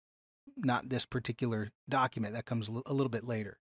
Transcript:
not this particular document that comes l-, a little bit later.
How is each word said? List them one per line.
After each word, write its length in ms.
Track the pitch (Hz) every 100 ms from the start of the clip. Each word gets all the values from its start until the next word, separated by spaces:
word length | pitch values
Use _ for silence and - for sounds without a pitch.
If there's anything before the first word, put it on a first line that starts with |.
| _ _ _ _ - -
not 320 | 147 123 127
this 160 | 127
particular 640 | - 127 - 117 123 110 107 _ -
document 440 | 131 127 - 107
that 120 | 113 -
comes 240 | 117 107
l-, 120 | 117 -
a 80 |
little 160 | 139 131
bit 160 | 113 120
later. 320 | 113 101 -